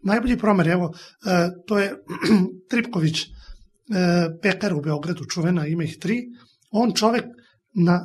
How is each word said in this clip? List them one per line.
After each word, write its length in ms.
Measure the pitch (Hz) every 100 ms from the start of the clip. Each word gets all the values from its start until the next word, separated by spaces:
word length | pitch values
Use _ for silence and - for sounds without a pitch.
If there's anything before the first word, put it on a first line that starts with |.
Najbolji 360 | 190 220 254 240
primer, 300 | 214 196 160
evo, 240 | 180 175 165 - _ -
e, 220 | 180 175 180 -
to 120 | 202
je 140 | 196 - - 175 -
<clears throat> 380 | 214 185 - _
Tripković, 500 | 262 233 220 156 156
e, 80 | - - - - - _ _ 196 180 175 165 165
pekara 340 | 208 - 202 160
u 60 |
Beogradu, 420 | 143 147 156 170
čuvena, 420 | 123 - 165 180 151
ima 180 | 170
ih 120 | 160 -
tri. 220 | 175 233 247 - - _ _
On 200 | 208 240
čovek 320 | 180 302 233 - - _ _ _
na 260 | 208 170 175